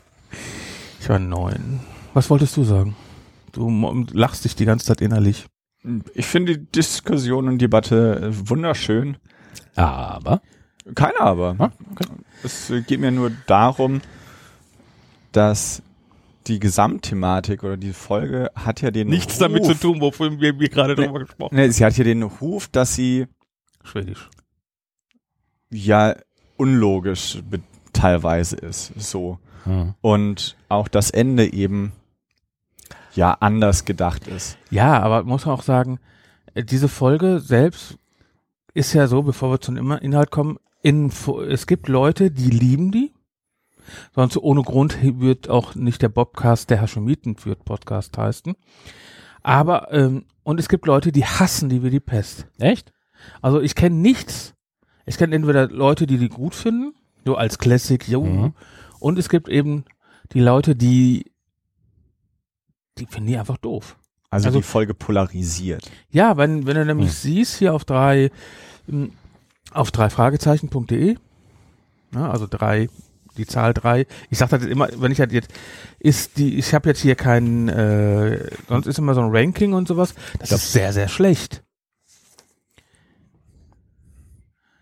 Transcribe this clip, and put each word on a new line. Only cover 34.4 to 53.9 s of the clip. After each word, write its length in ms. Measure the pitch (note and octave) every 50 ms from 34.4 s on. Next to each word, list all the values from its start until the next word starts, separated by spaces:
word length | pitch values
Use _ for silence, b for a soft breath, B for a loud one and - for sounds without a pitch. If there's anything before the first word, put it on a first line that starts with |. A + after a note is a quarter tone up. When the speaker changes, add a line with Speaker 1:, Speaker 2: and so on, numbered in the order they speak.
| - - - _ _ _
Speaker 1:
Ja, 300 | - G2+ A2+ C#3+ D#3 A#2+
aber 240 | G2 A2 A2 A2+ F2
muss 220 | B2 B2 C3+ -
man 80 | D#3 C3+
auch 80 | B2+ -
sagen, 360 | - C3 B2+ B2+ B2+ B2+ B2+ b b b b b b b b b b _
äh, 100 | - A#2+
diese 240 | A2 C3 C3 C#3 C#3
Folge 520 | - - C3+ B2+ C#3+ D#3 F3+ F#3 F#3 E3
selbst 580 | C#3 C3+ B2+ A#2 C3+ F3 F3 - - - - - _ _ _ _ _ _ _ _ _ _ _ _ _ _ _
ist 200 | D#3 C3+ - -
ja 140 | D#3 C#3+
so, 160 | A#2+ A#2+ C3+ C#3+
bevor 280 | C#3 B2 - C3+ C3
wir 100 | B2+ C3
zum 160 | - - B2+
Immer-, 240 | B2 A#2+ C3 D3 -
Inhalt 300 | - C#3 C#3 D3 D3 -
kommen, 280 | - D#3 D3 D3+ D3+ - _ _ _ _ _
Info-, 600 | D3+ C#3+ D3+ D3 C#3+ - - - C#3+ C3+ - -
es 240 | D3 C#3 B2+ -
gibt 220 | - F3+ F3 - -
Leute, 420 | C3 B2+ C3 D3+ D#3+ - G3 F#3
die 200 | D3 C3 B2+ B2+
lieben 420 | A#2+ A#2 A#2+ B2+ C3 C#3+ F3 F#3+ G3
die. 200 | A3+ C4+ D4 - _ _ _ _ _ _ _ _ _ B B B B B B B B B B B
Sonst 220 | C3 C3 B2 -
ohne 260 | - - D3+ C#3 C#3+ C3
Grund 380 | - A#2 C3 C#3 D#3 - C3
he-, 180 | B2 C#3 A#2+ B2+
wird 280 | B2 C3 C3 B2+ - -
auch 260 | B2+ B2 A#2 - -
nicht 280 | - C3 A#2+ A#2 - C3
der 60 | A2+
Bobcast 640 | G#2 - A#2+ - _ - - A#2+ A#2 A#2 - -
der 120 | B2 G2+ A2
Hashemiten 540 | A2 - A2 G#2 A#2 D3 - _ A#2+ G#2+
führt 280 | - - G#2 G2 - _
Podcast 540 | - G#2+ G#2 - - G#2+ G2+ - - - -
heißen. 360 | G#2+ A2 A#2 - _ E3 F#3+ - B B B B B B B B B B B B B B B B B
Aber, 500 | - C3 C#3 D3+ E3 F3 - - - D3
ähm, 340 | D3 C3+ C3 C3 C3+ - _ _ _ _
und 180 | D3 D3+ E3+
es 80 | D#3 -
gibt 180 | - E3+ -
Leute, 240 | D#3+ C#3 C#3 C#3+ E3+
die 140 | D3 C#3+ C3
hassen 440 | - - - F#3+ F3 - - D#3 C3+
die 140 | B2+ B2 B2
wie 80 | B2+
die 100 | C3 C#3
Pest. 460 | - - B2 G#2+ G2+ - - - - - _ _
Speaker 3:
Echt? 340 | - C#3+ B3 - - _ _ b b b b b b b b b
Speaker 1:
Also 200 | b C3 C3+ D3+
ich 140 | C3+ D3 -
kenn 280 | - E3 F3